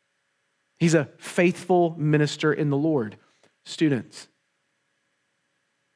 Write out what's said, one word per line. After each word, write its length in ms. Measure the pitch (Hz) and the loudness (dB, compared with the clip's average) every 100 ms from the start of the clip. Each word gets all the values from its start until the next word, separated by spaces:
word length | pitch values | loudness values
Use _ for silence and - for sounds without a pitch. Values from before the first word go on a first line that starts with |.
| _ _ _ _ _ _ _ _ | _ _ _ _ _ _ _ _
He's 160 | 170 | 2
a 140 | 160 135 - | 2 0 -8
faithful 760 | - - 180 185 - 180 170 165 | -6 0 0 0 0 2 2 0
minister 540 | 151 147 147 - 156 | 0 2 0 0 -2
in 180 | 147 147 | 0 -2
the 60 | 139 | -2
Lord. 400 | 160 147 107 104 _ _ _ _ | 0 -2 -4 -10 _ _ _ _
Students, 640 | - - 156 127 87 - - _ _ _ _ _ _ _ _ _ _ _ _ _ _ _ _ | -18 -2 0 0 -4 -16 -20 _ _ _ _ _ _ _ _ _ _ _ _ _ _ _ _